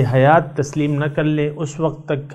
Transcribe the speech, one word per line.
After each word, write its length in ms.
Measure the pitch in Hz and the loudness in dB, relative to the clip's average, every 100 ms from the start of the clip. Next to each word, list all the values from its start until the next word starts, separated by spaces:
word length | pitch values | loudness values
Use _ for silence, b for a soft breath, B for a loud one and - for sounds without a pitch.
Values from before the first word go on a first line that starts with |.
| 117 | 2
حیات 440 | 131 139 156 139 - | 4 6 4 2 -4
تسلیم 380 | 139 151 147 | -4 -2 -2
نہ 100 | 143 | -2
کر 200 | 151 147 | -2 -2
لیں، 260 | 156 151 147 151 | 0 0 -2 -4
اس 240 | 156 - | -8 -4
وقت 260 | 156 - - | -4 -4 -4
تک 280 | 147 143 | -6 -6